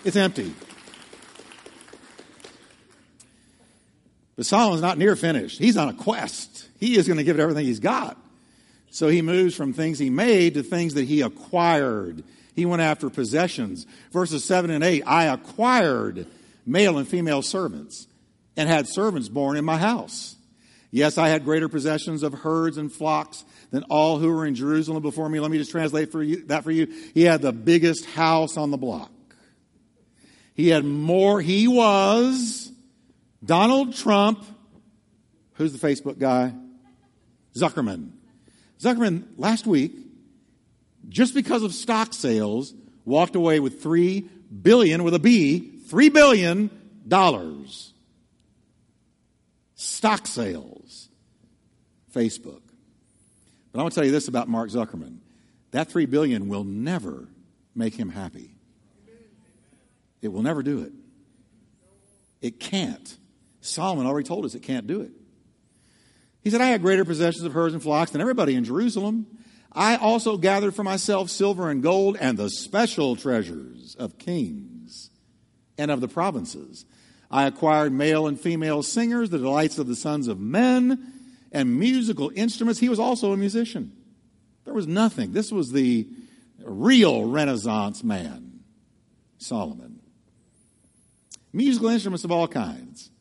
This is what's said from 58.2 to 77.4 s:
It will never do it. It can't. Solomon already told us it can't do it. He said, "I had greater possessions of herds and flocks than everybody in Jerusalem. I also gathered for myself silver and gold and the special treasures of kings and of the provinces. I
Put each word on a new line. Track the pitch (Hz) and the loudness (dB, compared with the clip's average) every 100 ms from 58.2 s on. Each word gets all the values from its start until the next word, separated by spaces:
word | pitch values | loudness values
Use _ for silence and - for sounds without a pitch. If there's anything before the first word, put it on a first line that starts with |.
| 90 - 60 _ _ _ _ _ _ 466 453 _ _ _ _ _ _ _ _ _ | -12 -14 -20 _ _ _ _ _ _ -20 _ _ _ _ _ _ _ _ _ _
It | 110 | -10
will | 95 | -4
never | 120 156 | -4 -2
do | 135 147 | -4 -4
it. | - - - _ _ _ _ _ _ _ _ _ _ _ _ _ | -6 -16 -20 _ _ _ _ _ _ _ _ _ _ _ _ _
It | 120 113 | -12 -10
can't. | - 196 151 76 - - _ _ _ _ | -6 -4 -4 -8 -16 -20 _ _ _ _
Solomon | - - 156 170 127 | -12 -6 -4 -2 -2
already | 143 131 | -4 -4
told | 117 107 | -6 -8
us | 117 | -10
it | |
can't | 127 131 104 | -8 -8 -6
do | 190 | -8
it. | - - _ _ _ _ _ _ _ _ _ _ _ _ | -8 -18 _ _ _ _ _ _ _ _ _ _ _ _
He | 214 | -2
said, | 233 | 2
"I | 254 | 2
had | 233 | 2
greater | 180 190 | 4 2
possessions | 180 160 170 170 | 2 0 0 -2
of | 165 | -6
herds | 147 165 | -2 -2
and | 160 | -2
flocks | 147 147 165 | -2 0 0
than | 143 | -2
everybody | 220 254 151 127 | -2 0 0 0
in | |
Jerusalem. | 117 135 240 208 202 226 214 - - _ _ | -2 -2 -2 -2 -4 -4 -8 -16 -20 _ _
I | - 202 233 | 0 2 4
also | 220 233 226 202 | 2 0 0 0
gathered | 180 196 202 | 2 2 0
for | 196 | -2
myself | 196 190 - 202 190 | -4 -4 -2 -2 -2
silver | - 196 185 175 | -2 0 0 -2
and | 143 | 0
gold | 143 190 196 196 | 2 2 2 0
and | 131 110 | -2 -2
the | 101 | -4
special | - - 202 233 - 143 117 | -6 -4 0 0 0 -2 -2
treasures | 143 120 90 80 64 62 - - | -2 -2 -2 -10 -16 -20 -20 -12
of | 107 - | -12 -12
kings | - 175 104 101 101 120 117 - - _ _ _ _ _ _ - | -8 -4 -4 -8 -16 -20 -20 -20 -20 _ _ _ _ _ _ -8
and | 147 | -4
of | 139 | -4
the | 120 | -4
provinces. | - 120 147 80 73 67 - - _ _ _ _ | -4 -4 -4 -10 -14 -18 -20 -20 _ _ _ _
I | 131 | 0